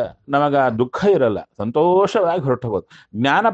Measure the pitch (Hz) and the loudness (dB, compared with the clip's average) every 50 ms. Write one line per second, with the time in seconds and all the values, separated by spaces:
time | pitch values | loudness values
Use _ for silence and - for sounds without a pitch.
0 | 120 90 78 _ _ - 139 143 147 147 143 139 135 127 117 110 127 123 - - | -2 -4 -8 _ _ -4 -2 0 0 2 2 2 0 0 0 -2 -4 -4 -4 -2
1 | 185 202 196 165 131 117 104 90 76 _ _ - 101 110 117 151 160 180 180 185 | 2 2 2 4 2 0 0 -2 -8 _ _ -10 -8 -4 -2 0 2 2 2 2
2 | 202 196 - 226 190 170 165 180 135 135 123 120 - 117 104 92 - _ - - | 2 0 0 0 0 0 -2 -2 -2 -2 -4 -2 -4 -4 -4 -4 -6 _ -20 -20
3 | - _ - 107 120 139 147 180 214 233 | -20 _ -6 -2 0 0 2 2 2 0